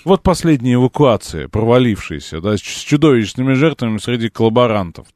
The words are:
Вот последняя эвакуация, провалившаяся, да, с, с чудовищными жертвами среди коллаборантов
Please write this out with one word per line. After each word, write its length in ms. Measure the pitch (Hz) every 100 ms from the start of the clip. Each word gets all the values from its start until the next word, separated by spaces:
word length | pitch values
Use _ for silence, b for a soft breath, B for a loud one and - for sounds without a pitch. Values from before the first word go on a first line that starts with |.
| 160
Вот 180 | 190
последняя 520 | 190 170 170 139 123 123
эвакуация, 720 | 127 - 139 104 - 80 67
провалившаяся, 920 | 104 113 123 123 98 - 76 - 80
да, 160 | 98 104
с, 60 |
с 180 | - -
чудовищными 760 | - 147 156 123 101 - 131 131
жертвами 420 | 156 139 117 107
среди 320 | - 120 113
коллаборантов 800 | - 113 120 120 107 85 - -